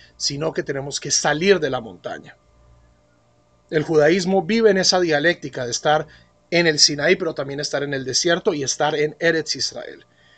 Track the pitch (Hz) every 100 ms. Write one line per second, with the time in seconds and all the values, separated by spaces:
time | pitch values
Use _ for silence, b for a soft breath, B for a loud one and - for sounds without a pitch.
0 | b b - 143 160 160 - 139 143 -
1 | 143 - 156 151 190 185 147 127 113 90
2 | 131 80 - - _ _ _ _ _ _
3 | _ _ _ _ _ _ - 165 147 156
4 | 147 190 175 190 165 226 220 190 175 185
5 | 175 147 160 175 139 131 120 113 151 151
6 | 156 b b b _ 170 170 151 - 147
7 | 151 180 165 147 139 139 143 143 143 139
8 | 131 123 175 170 214 151 131 - 151 151
9 | 151 - 165 160 151 - - - - -
10 | _ b b